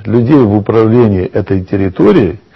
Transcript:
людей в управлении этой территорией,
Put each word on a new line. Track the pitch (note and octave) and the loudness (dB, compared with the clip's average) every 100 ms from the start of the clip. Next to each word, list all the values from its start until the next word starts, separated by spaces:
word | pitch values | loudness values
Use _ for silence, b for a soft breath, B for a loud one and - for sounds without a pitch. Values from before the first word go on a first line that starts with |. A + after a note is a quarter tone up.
| G2+ | -4
людей | A2+ A#2 D3+ | -2 2 2
в | A2+ G#2 | 2 0
управлении | G2+ A2 A2 A#2+ A#2 F#2+ F#2 | 0 0 2 2 2 0 -4
этой | G#2 F#2 G2 F#2 | -6 -4 -4 -4
территорией, | G2+ F#2+ F#2+ F#3+ F#3+ G2 G#2+ _ | -4 -4 0 2 2 0 -4 _